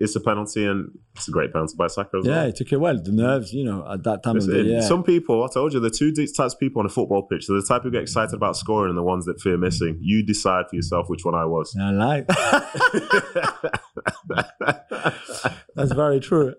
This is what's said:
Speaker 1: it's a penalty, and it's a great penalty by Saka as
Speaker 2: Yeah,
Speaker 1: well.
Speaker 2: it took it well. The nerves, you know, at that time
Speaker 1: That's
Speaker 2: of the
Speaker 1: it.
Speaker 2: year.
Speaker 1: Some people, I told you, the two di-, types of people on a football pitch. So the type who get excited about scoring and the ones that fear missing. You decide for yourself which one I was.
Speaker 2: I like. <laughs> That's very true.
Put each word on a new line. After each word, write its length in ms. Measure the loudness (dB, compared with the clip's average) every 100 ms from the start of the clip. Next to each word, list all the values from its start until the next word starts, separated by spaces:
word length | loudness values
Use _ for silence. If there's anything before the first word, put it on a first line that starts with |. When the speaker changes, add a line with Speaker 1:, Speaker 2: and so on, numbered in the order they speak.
Speaker 1:
it's 120 | -2 0
a 20 |
penalty, 460 | 0 0 -2 -2 0
and 260 | 0 -4 -12 _ -14
it's 140 | -4
a 20 |
great 220 | 0 0
penalty 200 | -2 -4 -2
by 100 | -2
Saka 300 | -2 -4 -2
as 80 | 0
Speaker 2:
Yeah, 100 | 0
Speaker 1:
well. 80 | 0
Speaker 2:
it 80 | -4
took 160 | -2
it 80 | 0
well. 200 | 0 0
The 120 | 0
nerves, 400 | 2 2 0 -2
you 100 | -6
know, 240 | -4 -4 -6
at 140 | -6
that 180 | -4 -2
time 120 | 0
Speaker 1:
That's 140 | 0 2
Speaker 2:
of 40 |
the 80 | 2
Speaker 1:
it. 60 | 2
Speaker 2:
year. 160 | 2
Speaker 1:
Some 220 | 4 2
people, 380 | 4 2 4 2 2
I 20 |
told 260 | 0 0
you, 60 | 2
the 100 | 0
two 220 | 2 0
di-, 160 | 2 -2
types 260 | 0 0
of 60 | 0
people 220 | -2 0
on 40 | 0
a 40 |
football 320 | 0 2 2
pitch. 220 | 0 -6 0
So 80 |
the 80 | 0 2
type 180 | 0
who 80 | 0
get 100 | -4
excited 340 | -2 0 0 0
about 220 | -2 -2
scoring 320 | 0 0 2
and 80 | 2
the 60 |
ones 200 | 0 0
that 160 | -2 -2
fear 180 | 0 2
missing. 400 | 2 0 -2 -2
You 200 | 0 2
decide 440 | 2 0 2 2 0
for 60 | -4
yourself 320 | -2 -2 -2
which 160 | -2
one 100 | -2
I 120 | 0 0
was. 280 | -2 -4 -4
Speaker 2:
I 120 | 0
like. 360 | 2 2 0 0
<laughs> 1800 | 0 2 0 0 0 2 2 2 0 0 -4 -4 -4 -6 -6 -8 -6 -6 -6 -6 -4 -4 -2 -2 -2 -4 -4 -4 -4 -12 -6 -6 -6 -12 -2
That's 160 | 0
very 260 | 2 4 2
true. 340 | 4 4 2